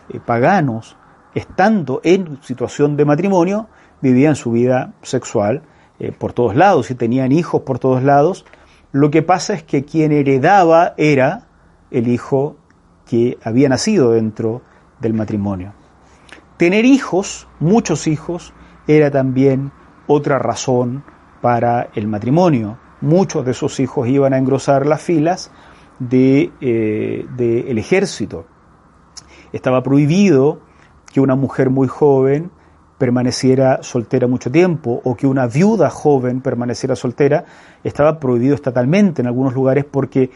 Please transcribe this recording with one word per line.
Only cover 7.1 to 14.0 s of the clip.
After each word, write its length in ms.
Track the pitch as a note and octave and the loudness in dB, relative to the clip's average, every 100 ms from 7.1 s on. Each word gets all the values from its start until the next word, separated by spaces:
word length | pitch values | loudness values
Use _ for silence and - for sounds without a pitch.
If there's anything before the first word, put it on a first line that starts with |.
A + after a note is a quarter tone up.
| C3 B2+ | 0 0
hijos 300 | D#3+ D#3+ C#3+ | 0 0 -4
por 160 | - B2 | -4 -4
todos 240 | C3 B2+ | 0 0
lados. 420 | C3+ C#3+ D#3+ F#3+ - - _ _ _ | 2 4 2 -2 -12 -20 _ _ _
Lo 200 | C#3 D3+ | 0 2
que 120 | D#3+ | 2
pasa 320 | D#3+ F3+ - | 2 0 -2
es 80 | G3+ | -8
que 220 | - C#3+ | -4 -4
quien 280 | C#3 D#3+ D3+ | -2 -2 2
heredaba 840 | D3 C#3 C3+ D#3 G3+ E3 E3 F3+ - | 2 2 2 4 4 6 4 2 0
era 500 | D3+ C3+ C3+ G#3+ - _ _ _ - | 2 2 2 -2 -12 _ _ _ -8
el 180 | B2+ A#2 | -4 -2
hijo 480 | A#2+ - C3+ D3 - _ _ _ _ - | -2 -2 -2 -2 -8 _ _ _ _ -4
que 320 | A#2 A#2+ - | 0 0 -2
había 260 | A2+ A#2 C#3+ | -4 0 2
nacido 420 | - A3 G#3 | 2 0 2